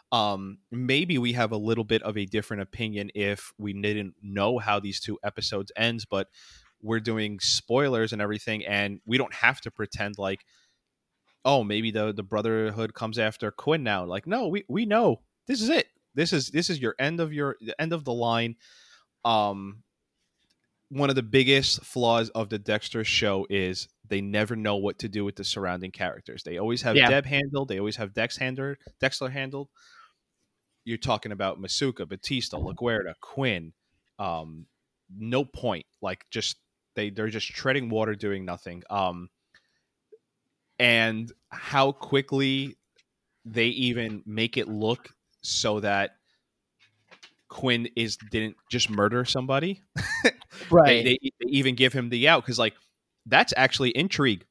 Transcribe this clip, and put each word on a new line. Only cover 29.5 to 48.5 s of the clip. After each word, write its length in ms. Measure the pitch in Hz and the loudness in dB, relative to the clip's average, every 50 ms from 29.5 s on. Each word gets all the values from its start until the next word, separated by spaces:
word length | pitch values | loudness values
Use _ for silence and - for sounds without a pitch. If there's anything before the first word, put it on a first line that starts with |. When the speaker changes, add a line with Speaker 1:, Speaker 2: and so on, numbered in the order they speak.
| 139 139 139 _ _ _ _ - - - - _ _ _ _ _ _ _ _ _ _ _ _ _ _ _ - | -8 -10 -12 _ _ _ _ -20 -20 -20 -20 _ _ _ _ _ _ _ _ _ _ _ _ _ _ _ -8
Speaker 1:
You're 100 | 113 113 110 | -8 -8 -4
talking 320 | - 127 110 104 - 110 | -2 -2 -2 -2 -2 -8
about 280 | 104 95 98 95 - 92 | -6 -4 -4 -4 -4 -4
Masuka, 480 | 95 90 - - 139 131 - - 90 | -6 -6 -2 0 0 -2 -2 -4 -8
Batista, 520 | 76 95 - - - 139 123 - - 87 87 | -8 -10 -10 -6 -4 -4 -4 -4 -6 -6 -6
LaGuerta, 560 | 87 90 90 - 117 117 113 104 92 85 - - | -6 -6 -6 -4 -2 -2 0 -2 -2 -6 -10 -14
Quinn. 540 | - - - 139 135 123 98 87 82 80 - _ _ _ _ _ _ _ _ - | -18 -12 -6 -2 -2 -2 -2 -2 -6 -12 -20 _ _ _ _ _ _ _ _ -8
Um, 480 | 101 90 85 80 80 80 80 80 78 _ _ _ _ _ _ _ _ - 92 | -6 -4 -4 -6 -8 -10 -14 -18 -20 _ _ _ _ _ _ _ _ -20 -14
no 260 | 104 110 113 127 135 139 | -10 -6 -2 0 0 0
point. 440 | - - - 127 117 95 80 - _ _ - | -2 -6 -6 -4 -2 -2 -4 -6 _ _ -8
Like, 260 | 104 92 92 - - - | -6 -6 -6 -8 -12 -8
just 280 | - - - - - _ _ _ _ _ _ _ - | -8 -6 -4 -4 -6 _ _ _ _ _ _ _ -6
they, 160 | 107 104 104 | -6 -6 -4
they're 180 | 98 110 107 110 | -4 -4 -4 -4
just 180 | 107 107 - | -4 -4 -6
treading 420 | - - - - 135 131 143 123 113 | -6 -8 -4 -2 0 0 0 0 0
water, 240 | 107 110 110 110 107 | 0 0 0 0 -2
doing 320 | 101 110 101 98 95 92 | -4 -4 -4 -4 -4 -6
nothing. 380 | 87 87 - - 92 85 87 - - | -8 -10 -10 -10 -14 -14 -14 -10 -4
Um, 380 | 101 98 95 92 87 87 90 - _ _ _ _ _ _ _ _ _ _ _ _ _ _ _ _ - _ _ _ _ _ _ _ _ _ _ _ _ - | -2 0 0 0 -2 -6 -12 -16 _ _ _ _ _ _ _ _ _ _ _ _ _ _ _ _ -20 _ _ _ _ _ _ _ _ _ _ _ _ 2
and 520 | 123 120 117 113 113 113 110 110 113 117 - _ _ - | 4 4 6 4 4 2 0 -4 -6 -8 -12 _ _ -18
how 420 | - - - - 143 139 135 139 | -16 -14 -8 0 2 4 4 2
quickly 840 | 135 - - - 139 135 135 - 139 135 139 135 135 135 135 135 - _ _ _ _ _ _ _ _ _ _ _ _ _ - | 2 -4 -4 0 0 0 0 2 0 0 2 2 2 0 -2 -6 -10 _ _ _ _ _ _ _ _ _ _ _ _ _ -14
they 220 | 113 107 117 113 | -6 0 2 2
even 560 | 120 - 135 127 123 117 120 113 110 107 101 - | 2 2 2 0 0 0 0 -4 -4 -6 -10 -10
make 320 | 107 107 110 113 117 - | -8 -2 -2 -2 0 0
it 100 | 123 107 | -2 -2
look 420 | 107 107 104 110 113 120 - - - _ _ _ _ _ _ | -2 -2 -2 0 0 0 -2 -6 -20 _ _ _ _ _ _
so 380 | - - - - - 113 107 104 | -8 -4 -4 0 0 0 0 0
that 380 | 104 101 101 98 98 - _ _ _ _ _ _ _ _ _ _ _ _ _ _ _ _ _ _ _ _ - _ - - _ _ _ | 0 0 0 0 0 -2 _ _ _ _ _ _ _ _ _ _ _ _ _ _ _ _ _ _ _ _ -20 _ -20 -20 _ _ _
Quinn 420 | _ - - 135 127 120 117 117 117 - | _ -10 -4 0 2 2 2 0 -4 -2
is, 220 | 117 117 107 - - 110 104 | -2 -2 -2 -4 -8 -8 -4
didn't 260 | - 110 110 110 | -2 -2 -2 -2